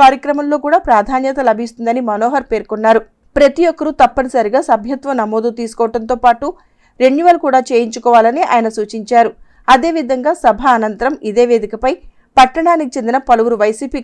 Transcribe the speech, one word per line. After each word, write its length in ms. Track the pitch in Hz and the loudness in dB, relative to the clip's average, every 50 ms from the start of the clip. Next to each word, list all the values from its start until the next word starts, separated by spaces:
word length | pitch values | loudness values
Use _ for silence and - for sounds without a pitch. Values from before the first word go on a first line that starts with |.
కార్యక్రమంలో 560 | 277 262 269 269 - 285 294 285 294 294 294 294 269 | 4 4 4 2 -4 -4 -4 -4 -2 -2 -4 -4 0
కూడా 160 | 294 311 381 381 294 | 0 0 0 2 2
ప్రాధాన్యత 520 | 240 208 202 214 269 262 262 269 269 277 262 233 | 2 2 2 0 -4 -4 -2 -4 -4 -2 0 0
లభిస్తుందని 520 | 220 214 240 226 - - 233 226 233 262 254 226 | 0 -2 -4 -10 -10 -8 -6 -4 -4 -2 -2 -4
మనోహర్ 360 | 208 208 220 240 277 269 247 - | -4 -2 -2 -2 -2 -4 -4 -4
పేర్కొన్నారు. 500 | 226 208 208 - 214 214 220 220 226 220 220 _ _ _ _ _ _ | -6 -6 -6 -8 -8 -2 0 2 2 2 0 _ _ _ _ _ _
ప్రతి 280 | - 285 269 277 330 349 339 | 2 2 2 4 2 0 0
ఒక్కరూ 180 | 320 - 311 311 294 - 262 | 0 -2 -6 -6 0 2 0
తప్పనిసరిగా 560 | 240 - - 262 254 - 247 220 208 220 262 311 302 | 2 2 -2 -6 -2 -2 -2 -2 0 -2 -2 0 0
సభ్యత్వ 400 | 240 208 208 240 269 262 269 277 269 247 214 | -2 -2 -2 -6 -8 -8 -6 -6 -4 -4 -4
నమోదు 260 | 214 214 220 220 240 226 233 | -2 -4 -2 -4 -4 -6 -6
తీసుకోవడంతో 560 | 233 226 - - 233 226 233 233 220 226 254 240 - | -10 -10 -4 -4 -4 -4 -4 -6 -4 -4 -6 0 2
పాటు 220 | 247 233 233 277 302 - - _ _ _ _ _ _ _ _ | 0 0 2 -4 -10 -10 -12 _ _ _ _ _ _ _ _
రెన్యువల్ 380 | 247 262 269 294 339 359 339 339 - | 2 2 2 4 4 2 2 4 2
కూడా 140 | 285 262 262 254 - | 0 0 0 0 2
చేయించుకోవాలని 720 | 254 233 240 220 226 247 - 247 240 233 220 233 240 311 349 - - | 0 0 0 -2 -6 -4 0 2 4 4 4 4 2 0 -2 0 0
ఆయన 140 | 240 226 220 220 226 | 0 0 -2 -4 -6
సూచించారు. 540 | 208 214 - 226 208 - 247 233 233 220 226 _ - _ _ _ _ - | -8 -8 -8 -12 -6 0 2 2 2 2 -2 _ -20 _ _ _ _ 2
అదేవిధంగా 580 | 262 254 240 339 330 330 277 240 262 254 254 302 339 330 | 2 4 4 0 -2 -4 -4 -4 -4 -2 -2 -2 -2 0
సభ 200 | - 247 220 214 254 269 247 | 0 0 0 2 2 2 2
అనంతరం 380 | 220 220 214 208 - 233 262 302 - - 214 | 2 0 -4 -4 -4 -4 -4 -4 -4 -8 -4
ఇదే 140 | 202 233 240 240 | 0 0 2 2
వేదికపై 400 | 240 226 208 208 - 214 - - 349 - - - _ _ _ _ _ 262 | 2 0 0 -4 -8 -4 -4 -4 -4 -4 -10 -20 _ _ _ _ _ 4
పట్టణానికి 520 | 254 262 - 330 330 349 339 320 302 254 - | 4 4 2 -2 0 0 0 0 -2 -4 -6
చెందిన 220 | 277 220 226 247 262 254 - | -6 -4 -2 -2 -2 0 2
పలువురు 280 | 240 226 226 240 233 202 | 2 2 2 0 0 0
వైసీపీ 380 | 214 214 220 220 285 262 302 277 | 0 -2 -2 -4 -8 -8 -8 -10